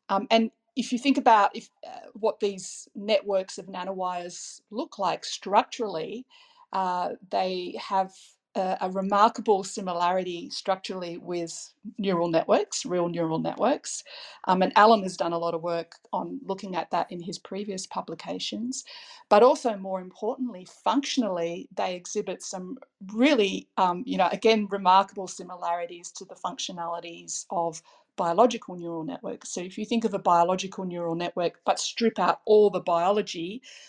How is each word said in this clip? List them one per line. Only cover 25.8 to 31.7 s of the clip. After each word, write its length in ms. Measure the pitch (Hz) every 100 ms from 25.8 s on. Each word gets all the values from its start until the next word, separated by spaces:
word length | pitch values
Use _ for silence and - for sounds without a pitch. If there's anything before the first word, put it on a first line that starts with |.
| 175 175 175
to 120 | -
the 100 | 180
functionalities 1120 | 180 185 - - 180 170 170 170 170 170 - -
of 320 | 185 170 160 - _ _ -
biological 600 | 170 175 240 226 - 180
neural 280 | 170 165
networks. 460 | 160 - - - -
So 100 | -
if 160 | 180 214
you 80 |
think 220 | 214 233 226
of 80 |
a 40 | 196
biological 680 | 190 170 170 185 190 196 185
neural 280 | 175 170
network, 460 | 170 175 - 170 -
but 120 | -